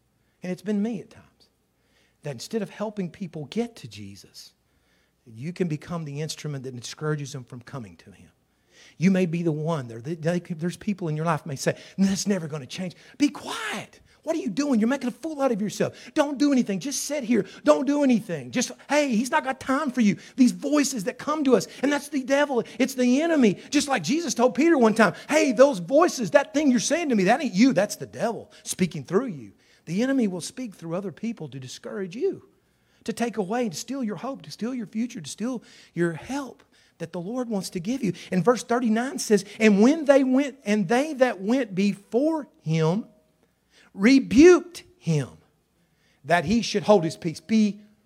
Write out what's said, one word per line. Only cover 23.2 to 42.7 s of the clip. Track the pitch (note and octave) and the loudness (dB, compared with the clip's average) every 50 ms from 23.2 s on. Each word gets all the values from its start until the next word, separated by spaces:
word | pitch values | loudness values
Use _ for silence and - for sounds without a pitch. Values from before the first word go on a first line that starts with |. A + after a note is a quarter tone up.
enemy. | D#4+ E4+ E4 D4 B3 G#3 E3+ - - - | 2 2 4 4 4 4 2 0 -4 -2
Just | - D4 - | -2 -2 0
like | C#4 C4+ G#3+ D3+ | 0 -2 -2 -2
Jesus | D3+ C4+ E4 E4+ C4 - | -2 -2 -2 -2 -4 0
told | A#3 A#3+ B3+ - | 2 2 2 4
Peter | A#3+ D#4 E4+ E4 | 2 4 4 6
one | C4+ A#3 G#3+ G#3 | 6 6 4 6
time, | A#3 A3 F3+ - - - - | 4 4 2 2 -2 -4 0
"Hey, | D4 D#4 D#4 C#4 A3 | 2 2 2 4 6
those | G#3+ C4+ D4 C4 F3+ | 6 6 6 4 0
voices, | E3+ E3 C4+ D4+ F4+ D#4+ - C4+ A3 D#3+ | -2 2 4 4 4 4 2 -2 0 2
that | - C#4+ C#4 - - | 4 2 2 2 -2
thing | C#4+ D#4+ C4+ | 0 2 2
you're | B3 A3 | 2 2
saying | - - C#4 E4+ F4 C#4+ | 2 0 0 0 0 0
to | A#3+ | 2
me, | G3+ F3+ | 2 4
that | F#3+ A#3+ D4+ | 4 2 2
ain't | D#4 A3 F#3+ | 0 0 2
you. | F#3 B3 C#4 | 4 4 4
That's | F3+ E3+ G#3 G#3 - | 4 2 0 -2 -4
the | - C3+ | -10 -14
devil | G#2 - B2 F3+ A#3 G#3 C#3 G2+ - - - - | -14 -8 -6 -6 -6 -6 -8 -12 -18 -20 -16 -14
speaking | - - - F#3 D#3 - D3+ B2 | -10 -4 -4 -4 -4 -4 -8 -6
through | - E3 G#3 C4+ | -2 -2 -2 -2
you." | B3 E3+ C3+ A2 G2 - _ _ _ _ _ _ | -4 -8 -12 -14 -18 -20 _ _ _ _ _ _
The | - E3+ G3+ B3 | -6 -4 -2 -2
enemy | C4 C#4 C4+ A#3+ | 0 0 0 0
will | G3 F3+ E3+ | -2 -2 -6
speak | - - - - C4 G#3+ F3 | -10 -12 -12 -12 -12 -14 -14
through | - E3 E3 E3 | -14 -10 -8 -8
other | F3+ F#3+ F#3+ C#3+ | -8 -8 -10 -10
people | - - A#3 A3 - D#3+ | -10 -10 -10 -8 -10 -12
to | C3+ - C3+ | -14 -14 -16
discourage | B2+ B2+ - - - A3+ A3+ G#3+ F#3+ F3 F3 | -16 -16 -16 -16 -14 -12 -10 -10 -10 -10 -6
you, | B3 F#4 G4 F3+ C3 - _ _ _ _ _ _ _ _ _ _ _ - | -4 -4 -4 -4 -6 -12 _ _ _ _ _ _ _ _ _ _ _ -10
to | - - | -10 -6
take | - A#3 A#3+ F#3+ | -4 -6 -4 -4
away, | A3 F#3+ E3+ A3+ B3+ B3 G#3+ | -6 -6 -4 -4 -4 -4 -4
to | D3+ | -6
steal | - - - C4+ C#4 B3 | -8 -10 -10 -8 -6 -6
your | G#3 G#3 | -6 -6
hope, | D#3 A3+ C4 C#4 - | -8 -10 -10 -12 -12
to | - D3 | -14 -18
steal | - - G#3 A#3+ C4+ | -12 -10 -8 -8 -8
your | B3 G#3 | -8 -10
future, | D#3+ - A3 A#3+ B3 - G#3+ | -8 -6 -6 -6 -6 -8 -12
to | D3 B2+ | -14 -14
steal | - - G#3 B3+ C4 A3 - - - - - _ _ | -10 -8 -8 -8 -8 -8 -12 -16 -20 -20 -20 _ _
your | E3 E3+ E3+ | -2 -2 -2
help | E3 - - - C4 C#4+ C#4 - - - _ _ _ _ _ _ _ | -4 -6 -10 -8 -8 -8 -8 -10 -14 -20 _ _ _ _ _ _ _
that | - E3+ E3+ - | -14 -12 -10 -10
the | F3+ | -10
Lord | E3+ G3 A#3+ C4 B3 | -8 -6 -6 -6 -4
wants | A#3 A3 F#3+ F3 - | -4 -4 -4 -4 -6
to | - F#3 | -8 -6
give | D#3+ G#3 C4 C4+ C4 | -4 -4 -4 -2 -2
you. | F3+ - - - - | -4 -4 -6 -8 -2
And | F#3+ F#3 D#3 | -2 2 4
verse | A#3 B3 G#3+ - | 4 2 2 0
thirty-nine | - A#3+ B3+ B3+ A3 G#3+ A3+ B3 C4+ - - | -2 0 0 2 2 0 0 0 -2 -6 -6
says, | - - G#3+ G3+ G3+ - - - | 2 2 2 2 2 -2 0 4
And | A3 A3 G3+ F#3+ | 6 6 8 8
when | A3 C4 D#4 E4 C#4+ | 6 6 6 4 6
they | C#4 C#4 C#4 C4+ | 6 6 6 6
went, | C4 B3+ C4 D4 C4+ - - - | 4 2 2 2 0 -6 -6 -2
and | G#3 G#3 G#3+ G3 D#3+ | 0 0 0 2 2
they | A#3 B3+ D4 D#4+ D4 | 2 0 0 0 0
that | B3 B3+ B3 G#3 F#3 | 2 2 2 2 -2
went | F#3+ G#3 B3 C#4 B3 G3+ F#3 | -2 0 0 0 0 -2 -2
before | F3+ G3+ G3+ F3+ - - _ - A#3+ D4 D#4+ D#4+ D#4 B3 - _ _ - | 0 0 0 0 -2 -6 _ 0 0 2 2 0 -2 -6 -10 _ _ -6
him | D#3 | -2